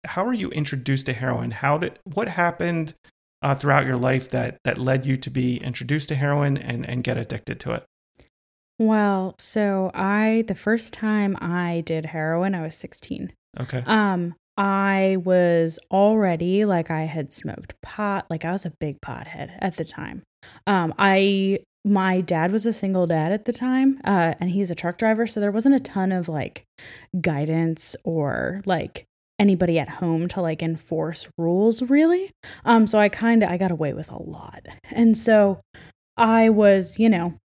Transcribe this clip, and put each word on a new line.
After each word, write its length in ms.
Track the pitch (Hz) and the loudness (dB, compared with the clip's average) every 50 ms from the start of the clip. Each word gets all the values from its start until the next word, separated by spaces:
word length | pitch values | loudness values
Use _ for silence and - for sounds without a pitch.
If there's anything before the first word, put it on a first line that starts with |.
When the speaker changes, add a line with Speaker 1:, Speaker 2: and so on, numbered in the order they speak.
| - | -14
Speaker 1:
how 200 | - - 180 196 | -8 -6 -4 -2
were 80 | 240 254 | -2 -2
you 160 | 220 185 - | -4 -4 -6
introduced 560 | - 156 151 143 151 131 120 135 135 131 135 | -4 -4 -4 -4 -6 -6 -2 -2 -2 -2 -2
to 80 | - 127 | -4 -6
heroin? 380 | 110 131 127 123 117 120 120 | -4 -4 -4 -4 -4 -4 -6
How 260 | 110 - - 139 147 | -6 -4 -2 0 0
did, 220 | 160 175 - - - _ | 0 -2 -6 -8 -12 _
what 240 | 190 147 190 - | -8 -6 -4 -4
happened, 680 | 185 165 180 175 170 170 - 170 170 170 165 156 151 - _ _ _ _ _ _ _ _ _ | -4 -2 0 -2 -2 0 -2 -4 -2 -2 -4 -4 -6 -10 _ _ _ _ _ _ _ _ _
uh, 140 | - 143 143 | -2 -2 0
throughout 300 | 139 - 143 139 143 135 | 0 2 2 2 2 2
your 120 | 131 127 | 0 0
life 300 | 123 120 127 135 131 131 - | 0 0 0 0 0 -2 -4
that, 280 | - 123 - 123 131 _ _ | -4 -4 -4 -4 -8 _ _
that 120 | - - | -4 -4
led 280 | - 127 131 131 135 131 | -2 0 0 0 0 0
you 100 | 139 131 | 0 -2
to 140 | 131 - 131 | -2 -4 -6
be 260 | 127 131 127 127 120 | -4 -2 -2 -2 -2
introduced 520 | 120 - 131 120 - 127 123 143 156 143 - | -4 -6 -8 -8 -8 -4 -4 -4 -4 -2 -4
to 60 | 156 | -4
heroin 420 | 131 143 143 143 147 143 143 139 | -2 0 0 0 2 2 0 0
and, 280 | 139 - - 120 117 - - | -2 -4 -6 -6 -6 -6 -6
and 120 | 123 123 | -6 -4
get 160 | 120 - 123 | -2 -2 -4
addicted 440 | 120 117 - 123 123 _ - - - | -4 -4 -6 -8 -8 _ -10 -10 -8
to 120 | - - 117 | -6 -6 -6
it? 120 | - - _ _ _ _ _ _ _ - _ _ _ _ _ _ _ _ _ _ | -6 -8 _ _ _ _ _ _ _ -20 _ _ _ _ _ _ _ _ _ _
Speaker 2:
Well, 580 | - 220 220 220 214 208 202 196 190 185 190 - | -2 0 2 2 2 2 2 0 0 -2 -6 -8
so 540 | - - - - 220 208 202 196 190 190 185 - | -8 -10 -4 -2 0 0 0 0 0 -2 -2 -2
I, 500 | - 190 190 202 208 220 220 220 226 226 | -2 -2 0 2 2 2 2 2 0 0
the 80 | 226 190 | -2 -6
first 360 | - - 220 226 226 220 - | -4 -2 -2 -2 -2 -2 -8
time 460 | - - 220 214 214 208 202 196 196 - | -10 -6 -2 0 0 2 0 0 -2 -2
I 440 | - 170 170 180 175 170 170 170 165 | -4 -4 -2 -2 -2 -2 -2 -4 -4
did 220 | - 165 160 156 | -4 -4 -4 -4
heroin, 480 | 156 - 160 156 160 165 170 180 196 190 | -6 -6 -4 -2 -2 0 0 0 -2 -2
I 60 | 175 | -4
was 140 | 160 160 160 | -6 -8 -8
sixteen. 560 | - - - - - - - - - - 180 - _ _ _ _ | -12 -14 -14 -14 -16 -12 -12 -10 -10 -10 -12 -12 _ _ _ _
Speaker 1:
Okay. 260 | - 127 - - 127 123 | -10 -8 -6 -6 -6 -2
Speaker 2:
Um, 480 | - 220 220 208 196 185 180 175 175 165 _ _ _ _ | 0 2 2 2 2 0 -2 -4 -6 -8 _ _ _ _
I 600 | - 196 196 196 196 196 196 196 190 190 190 190 190 175 | -2 -2 0 0 0 2 2 2 2 2 2 0 0 2
was 560 | 185 185 180 180 175 170 165 165 165 160 - _ _ | 2 4 4 4 4 4 2 2 0 -2 -8 _ _
already, 760 | - 190 202 208 220 220 208 185 170 165 170 180 185 202 214 | 2 4 4 6 4 4 2 2 0 0 0 0 2 2 2
like, 260 | 208 185 170 160 - | 2 2 0 0 -2
I 120 | 165 156 160 | -4 -4 -2
had 280 | 160 147 160 143 139 | -4 -4 -6 -6 -6
smoked 420 | - - - 151 - - - - - _ | -6 -8 -6 -8 -10 -10 -14 -18 -20 _
pot. 440 | - - - - 208 202 196 196 - _ | -18 -16 -8 -6 -4 -2 -2 -4 -4 _
Like, 140 | 165 156 - | -8 -6 -4
I 80 | 165 | -4
was 140 | 180 196 - | -4 -4 -6
a 80 | 170 - _ | -8 -8 _
big 180 | 165 151 139 - | -8 -8 -8 -8
pothead 520 | - - 123 - - - - - 139 - 175 - | -12 -12 -12 -12 -12 -14 -12 -12 -12 -14 -10 -6
at 180 | - 185 165 | -6 -6 -4
the 80 | - 160 | -6 -10
time. 380 | - - - - - - 185 - _ _ _ - - - - _ | -10 -8 -12 -12 -12 -12 -14 -18 _ _ _ -20 -20 -20 -8 _
Um, 260 | - 202 185 170 160 - - | 0 0 2 0 -2 0 2
I, 600 | 196 196 190 190 196 202 196 196 196 190 196 - - _ _ _ _ | 2 4 4 4 4 2 2 2 0 0 0 -2 -4 _ _ _ _
my 360 | 202 202 190 190 190 185 185 | 2 2 2 4 2 2 0
dad 300 | 175 - 170 160 160 180 | 0 0 0 0 2 0
was 140 | 202 220 208 | 0 0 0
a 80 | 233 220 | -2 -2
single 340 | - - 190 190 185 180 | -2 -2 0 0 0 2
dad 240 | 165 170 160 156 165 | 2 2 0 0 0
at 140 | 196 208 - | -2 -2 -2
the 80 | - - | -6 -6
time, 480 | - 247 254 254 262 269 269 269 269 - | -2 -2 0 2 4 4 2 2 0 0
uh, 300 | - 202 180 165 165 - - | 0 2 2 2 2 0 -2
and 100 | 180 180 | -2 -2
he's 200 | 175 196 202 175 | 0 0 -2 -2
a 60 | 170 | -4
truck 220 | - - 170 175 | -4 -4 -6 -4
driver, 280 | - 226 220 220 214 233 | 0 2 2 2 2 0
so 140 | 220 - 220 | -2 -2 -2
there 140 | 202 202 196 | -2 0 0
wasn't 220 | 220 226 277 277 | 2 4 4 4
a 40 | 262 | 4
ton 320 | 269 - - 196 190 190 | 2 -2 -2 -2 0 0
of, 160 | 190 180 170 | 0 -2 -2
like, 360 | 165 156 147 117 - _ - _ _ _ - - - - - - _ - 180 | -4 -4 -4 -4 -6 _ -14 _ _ _ -20 -20 -20 -20 -20 -16 _ -6 -2
guidance 760 | 160 170 156 143 147 156 160 165 165 165 160 160 - - - - _ | -2 0 0 0 -2 0 0 0 0 -2 -2 -4 -4 -4 -4 -6 _
or, 580 | 165 165 160 147 139 - 60 - - 185 196 196 | -4 -2 -2 -2 -2 -2 -4 -4 -4 -6 -6 -4
like, 400 | 196 180 160 - - _ - - _ _ _ _ _ _ - | -4 -2 -2 -4 -8 _ -16 -18 _ _ _ _ _ _ 4
anybody 400 | 202 202 190 165 185 170 165 160 | 4 4 4 4 2 2 2 0
at 100 | 135 - | 0 -2
home 380 | - - 185 170 165 160 170 | -6 -4 -2 0 0 0 -2
to, 140 | 175 - 196 | -2 -4 -4
like, 200 | 175 165 160 156 | -4 -4 -4 -4
enforce 680 | 165 165 165 156 - - 165 160 156 160 165 - - - - | -4 -4 -6 -6 -8 -6 -6 -4 -4 -6 -6 -10 -12 -12 -8
rules, 440 | - 170 165 175 185 208 226 226 226 254 | -4 0 0 2 4 4 2 2 0 0
really. 460 | 240 277 294 320 320 349 359 381 392 _ _ - - - - - | 4 4 6 6 6 4 2 -2 -6 _ _ -20 -20 -20 -6 2
Um, 220 | 240 233 226 220 | 4 6 6 6
so 120 | 208 - 214 | 6 6 4
I 100 | 208 202 | 4 4
kinda, 400 | 202 - 220 226 233 226 208 - | 2 0 2 4 4 4 4 2
I 80 | 180 | 0
got 140 | 175 190 185 | 0 0 -2
away 220 | 175 156 160 143 - | 0 -2 -2 -4 -4
with 180 | - 156 - | -6 -10 -12
a 100 | - - | -12 -14
lot. 460 | - 165 156 - - - - - - - - - - - | -12 -12 -14 -14 -16 -18 -20 -20 -20 -20 -20 -20 -18 -6
And 260 | - - 233 226 220 | 2 4 6 6 6
so 440 | 220 - 233 220 214 202 202 190 - - _ _ - - - _ _ _ _ _ | 6 4 6 6 6 6 4 2 -2 -8 _ _ -20 -20 -20 _ _ _ _ _
I 320 | - - 220 226 226 226 226 | 2 4 4 6 6 6 6
was, 500 | 220 208 208 202 196 196 185 185 - - | 6 6 8 6 6 6 2 -2 -2 2
you 100 | 220 226 | 4 4
know 260 | 208 170 170 175 165 - _ | 4 4 0 -4 -6 -8 _